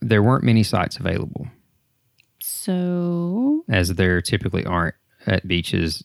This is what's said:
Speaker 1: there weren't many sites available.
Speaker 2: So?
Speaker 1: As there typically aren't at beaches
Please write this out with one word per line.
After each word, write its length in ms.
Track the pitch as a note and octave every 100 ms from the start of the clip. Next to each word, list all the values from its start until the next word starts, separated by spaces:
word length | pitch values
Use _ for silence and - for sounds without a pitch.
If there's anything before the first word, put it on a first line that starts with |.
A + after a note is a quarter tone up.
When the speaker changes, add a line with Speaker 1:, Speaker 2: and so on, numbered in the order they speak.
Speaker 1:
there 200 | A#2+ G#2+
weren't 220 | A2 C3+
many 220 | - A2+
sites 320 | A2 F#2+ F2 -
available. 500 | F#2 F2+ - - - - _ _ _ _ _ _ _ -
Speaker 2:
So? 1200 | - - - F3+ F3+ F3 F3 F3 F3 G#3 C4+ D#4 -
Speaker 1:
As 220 | G2+ F2
there 260 | F#2 F#2 F2+
typically 440 | - G2 F#2+ F#2 F2
aren't 300 | F2 E2+ - _ _ -
at 180 | F#2+ F#2
beaches 560 | F2 - F#2+ E2 -